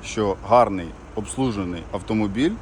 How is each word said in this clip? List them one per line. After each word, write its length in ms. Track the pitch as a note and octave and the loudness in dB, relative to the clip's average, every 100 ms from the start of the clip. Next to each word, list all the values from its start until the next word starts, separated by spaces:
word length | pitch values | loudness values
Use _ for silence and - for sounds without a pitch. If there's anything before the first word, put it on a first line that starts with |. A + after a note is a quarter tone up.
що 320 | - - G#2 F#2+ G2 | -6 -2 0 0 4
гарний 400 | A#2+ A2 F#2+ E2+ - - - | 6 6 2 -6 -12 -10 -10
обслужений 680 | G#2 - C3 G#2 F2+ F2 - | -8 -2 -2 0 -4 -6 -8
автомобіль 600 | G2+ - A2 G#2 G2 D3+ A3 | -10 -2 0 0 2 0 0